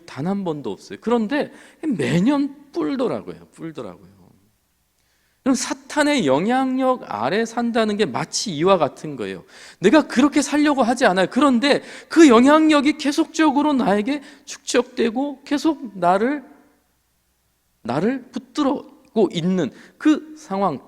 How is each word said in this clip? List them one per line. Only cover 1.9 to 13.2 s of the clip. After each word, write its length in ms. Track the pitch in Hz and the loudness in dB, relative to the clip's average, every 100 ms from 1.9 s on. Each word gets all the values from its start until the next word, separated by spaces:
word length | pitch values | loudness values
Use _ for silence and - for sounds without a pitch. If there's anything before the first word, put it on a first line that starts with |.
| 175 123 170 226 285 285 - - | -4 0 2 2 0 -2 -8 -12
불더라고요. 760 | 339 302 262 226 113 87 82 - | -6 -4 -4 -4 -6 -10 -16 -20
불더라고요. 600 | - 160 147 104 87 90 98 _ _ _ _ _ _ _ _ _ _ _ _ | -16 -14 -14 -16 -18 -20 _ _ _ _ _ _ _ _ _ _ _ _ _
그럼 120 | 254 | -2
사탄의 720 | 247 - 285 - 302 294 285 143 | -2 -4 -10 -6 -2 0 0 0
영향력 760 | 135 208 262 262 262 262 254 - | 0 0 -2 -2 -2 -2 -2 -6
아래 380 | 208 214 202 | -6 -4 -4
산다는 520 | 226 240 233 226 214 202 | -4 -4 -4 -2 -2 -2
게 80 | |
마치 460 | 190 120 165 - - | -2 -4 -6 -6 -6
이와 240 | 147 180 190 | -2 2 2
같은 360 | 135 - 156 131 | 0 -4 -12 -10
거예요. 280 | 98 90 - - - - | -10 -10 -16 -20 -20 0
내가 240 | 190 302 - | 4 4 2
그렇게 340 | 233 285 294 | 2 2 2
살려고 400 | - 294 294 269 | -2 0 0 2
하지 240 | 226 233 233 | 0 2 2
않아요. 220 | 185 180 | 2 0
그런데 520 | 240 294 233 277 208 - - - | 2 2 2 2 0 -4 -18 0
그 200 | 302 302 | 6 8
영향력이 680 | 226 262 311 311 294 277 294 | 8 6 6 4 4 2 -2
계속적으로 760 | 277 311 | -2 -2